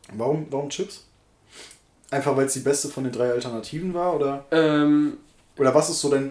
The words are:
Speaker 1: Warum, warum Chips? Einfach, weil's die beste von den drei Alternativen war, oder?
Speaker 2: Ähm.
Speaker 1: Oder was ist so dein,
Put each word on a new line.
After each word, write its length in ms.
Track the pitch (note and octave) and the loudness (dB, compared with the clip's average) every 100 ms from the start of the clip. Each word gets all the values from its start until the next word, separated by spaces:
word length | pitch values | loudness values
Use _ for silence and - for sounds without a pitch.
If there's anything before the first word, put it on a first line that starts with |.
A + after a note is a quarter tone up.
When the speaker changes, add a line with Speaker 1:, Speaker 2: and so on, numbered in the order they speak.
| - | -16
Speaker 1:
Warum, 320 | G#2 B2 D#3 D3+ | -6 -2 -2 -2
warum 220 | C#3 D3 | -6 -6
Chips? 340 | - G3 - _ _ _ _ _ - - - _ _ - | -6 -8 -10 _ _ _ _ _ -20 -20 -20 _ _ -6
Einfach, 240 | C3+ C#3 C3 | -4 0 0
weil's 180 | C3+ | 0
die 60 | C3 | 0
beste 280 | C3 C#3+ D3 | 0 0 -2
von 160 | C3+ | -6
den 80 | C3 | -6
drei 200 | A#2 B2 | -2 0
Alternativen 600 | A#2+ B2 A#2 - D3+ F#3 | 0 -4 -8 -8 -8 -6
war, 220 | F3 F3+ D#3 | -2 -2 0
oder? 300 | C#3 C#3 - | -2 -2 0
Speaker 2:
Ähm. 680 | D#3+ D#3 D3+ D3 D3 D3 - - _ _ - | 2 4 4 4 4 2 -4 -18 _ _ 0
Speaker 1:
Oder 160 | C3 | 4
was 160 | C#3+ D#3 | 6 4
ist 100 | D#3 | 0
so 80 | C#3+ | 0
dein, 200 | C#3 C#3 | 0 0